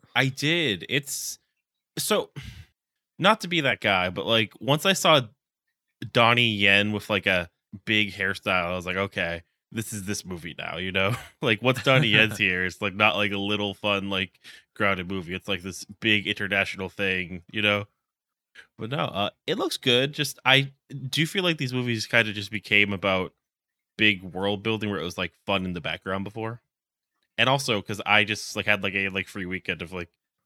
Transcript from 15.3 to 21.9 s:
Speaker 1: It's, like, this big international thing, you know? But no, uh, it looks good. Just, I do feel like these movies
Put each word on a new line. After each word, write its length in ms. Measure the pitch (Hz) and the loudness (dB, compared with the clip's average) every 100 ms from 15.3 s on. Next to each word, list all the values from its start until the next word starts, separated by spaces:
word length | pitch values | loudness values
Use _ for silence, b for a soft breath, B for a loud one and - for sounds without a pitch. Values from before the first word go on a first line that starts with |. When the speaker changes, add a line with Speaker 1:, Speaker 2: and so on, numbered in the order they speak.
Speaker 1:
It's, 140 | 92 - | -8 -6
like, 140 | 92 | -6
this 220 | 95 87 | -6 -12
big 420 | - 104 113 104 95 | -14 -4 2 2 2
international 600 | 104 101 98 95 92 92 | -4 -2 0 0 -4 -8
thing, 540 | - 98 92 87 90 - | -4 -2 -2 -4 -10 -10
you 100 | 110 | -2
know? 240 | 104 104 104 _ _ _ _ _ _ - B - | 0 0 -2 _ _ _ _ _ _ -20 B -14
But 120 | 113 | -8
no, 80 | 143 | -4
uh, 260 | 165 95 101 - - | -4 -2 -4 -4 -6
it 120 | 202 | -4
looks 180 | 339 - | -4 -2
good. 360 | 131 123 139 | 2 2 2
Just, 240 | 147 139 - | -2 -6 -2
I 280 | 127 135 139 - - 139 127 | 4 4 2 -6 -16 -12 -6
do 180 | 143 165 | -2 -2
feel 180 | 202 | 0
like 140 | 180 156 | 0 0
these 140 | 131 | -2
movies 320 | 127 123 | -2 -2